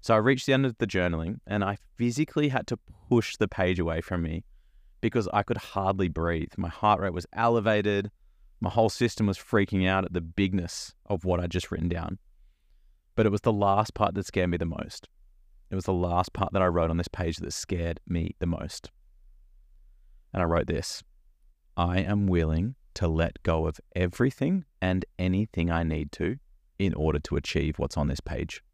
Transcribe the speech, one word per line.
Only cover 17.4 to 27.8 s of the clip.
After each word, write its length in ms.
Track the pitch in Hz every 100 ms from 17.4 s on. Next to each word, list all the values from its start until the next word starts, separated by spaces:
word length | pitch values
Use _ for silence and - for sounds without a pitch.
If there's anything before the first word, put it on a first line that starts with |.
| 87
scared 480 | - - 87 85 85 -
me 280 | 85 85 -
the 60 | 87
most. 460 | 82 - - - _ - - - - - - - - - - - - _
And 80 | -
I 40 | 87
wrote 220 | 85 -
this, 360 | 85 - - - _ _ _ - _ _ -
"I 240 | 87 90
am 280 | 92 104 101
willing 480 | 87 80 80 101 135 -
to 140 | - 85
let 340 | 80 82 -
go 240 | - 82 80
of 120 | 80 - -
everything 680 | 90 - 127 - 139 190 - _
and 220 | 92 92 - -
anything 500 | 92 92 107 - 85
I 140 | 82
need 280 | 82 78 73
to 240 | - 85 131 _ - _ _
in 140 | 98
order 260 | - 78 73
to 160 | - 71
achieve 440 | - 78 76
what's 180 | 78